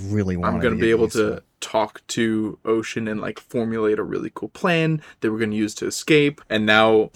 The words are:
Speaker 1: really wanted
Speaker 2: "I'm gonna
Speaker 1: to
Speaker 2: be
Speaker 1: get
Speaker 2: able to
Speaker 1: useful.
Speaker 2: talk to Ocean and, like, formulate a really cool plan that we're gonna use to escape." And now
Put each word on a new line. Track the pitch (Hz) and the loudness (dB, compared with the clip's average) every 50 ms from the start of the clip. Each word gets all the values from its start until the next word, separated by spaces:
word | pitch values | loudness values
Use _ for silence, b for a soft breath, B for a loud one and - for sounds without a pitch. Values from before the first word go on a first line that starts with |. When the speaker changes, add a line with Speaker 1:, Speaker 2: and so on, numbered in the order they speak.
| 95 | -6
Speaker 1:
really | 98 104 107 101 92 92 87 | -4 -2 -2 0 0 -2 -2
wanted | 87 90 92 | -2 -2 -2
Speaker 2:
"I'm | 87 127 | 0 0
gonna | 120 113 | 0 0
Speaker 1:
to | 113 | 2
Speaker 2:
be | 120 | 2
Speaker 1:
get | 113 113 | 2 2
Speaker 2:
able | 113 113 110 | 2 2 0
to | - 117 | 0 0
Speaker 1:
useful. | 107 107 - - - _ _ - | 0 0 -2 -6 -10 _ _ -16
Speaker 2:
talk | - - - 110 107 107 - - _ | -12 -4 -2 -2 -2 -2 -6 -14 _
to | - - - 117 113 110 110 110 104 - - - | -8 -4 -2 0 0 0 -2 -2 -4 -6 -6 -2
Ocean | 110 113 113 107 - - - 113 107 | 0 0 0 0 -4 -6 -6 -6 -4
and, | 107 107 | -6 -6
like, | 101 - 110 - | -6 -8 -10 -10
formulate | - _ - 127 113 113 113 113 107 107 107 104 | -14 _ -4 -4 -4 -2 -2 -2 0 0 0 0
a | 101 | -2
really | - - - - - - | -4 -4 -6 -6 -8 -10
cool | - - 110 | -10 -12 -12
plan | - - - 190 170 165 160 160 160 151 B B B B | -10 -4 -2 0 0 2 2 0 0 -2 B B B B
that | - 110 110 | -4 -2 -2
we're | 110 | 0
gonna | 113 107 107 | -2 -2 -2
use | 107 107 104 - | -2 -2 -2 -4
to | - - | -4 -6
escape." | 95 - - - - 160 147 147 143 143 - - - | -6 -6 -6 0 2 4 4 4 2 -2 -4 -8 -4
And | 110 107 107 | -2 0 2
now | 107 107 110 110 113 110 110 107 - _ | 4 4 6 6 6 6 4 4 2 _